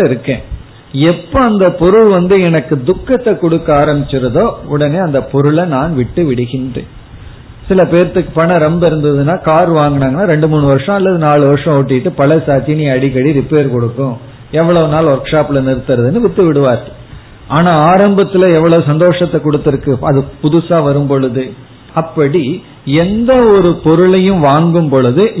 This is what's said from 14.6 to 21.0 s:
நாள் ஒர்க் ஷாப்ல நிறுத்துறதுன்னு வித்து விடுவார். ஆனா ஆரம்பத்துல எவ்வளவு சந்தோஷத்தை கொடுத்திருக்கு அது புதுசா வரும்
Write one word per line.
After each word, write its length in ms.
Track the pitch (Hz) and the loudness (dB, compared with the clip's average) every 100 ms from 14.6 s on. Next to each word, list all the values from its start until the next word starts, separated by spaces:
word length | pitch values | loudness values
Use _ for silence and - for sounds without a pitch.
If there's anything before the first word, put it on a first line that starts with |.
| 165 170 151 | 2 2 2
நாள் 220 | 151 190 | 0 0
ஒர்க் 220 | 185 - | 0 -2
ஷாப்ல 280 | 156 143 139 | -2 0 0
நிறுத்துறதுன்னு 640 | 131 127 - 123 123 226 | 0 -2 -2 0 0 0
வித்து 200 | 202 185 | 0 2
விடுவார். 420 | 170 143 131 117 - - - - - - - | 2 2 2 0 -6 -18 -20 -20 -20 -20 -6
ஆனா 220 | 143 175 156 | 0 2 2
ஆரம்பத்துல 680 | 156 185 202 196 - 180 185 | 4 4 2 2 0 2 2
எவ்வளவு 300 | 160 165 170 | 4 4 2
சந்தோஷத்தை 560 | 139 156 180 170 175 156 | 2 2 2 2 -2 -2
கொடுத்திருக்கு 580 | 147 143 151 135 143 123 | -2 -2 -2 -2 -2 -2
அது 200 | 156 139 139 - | 0 -2 -2 -4
புதுசா 420 | 151 165 165 170 | 0 0 0 0
வரும் 300 | 143 143 | 0 0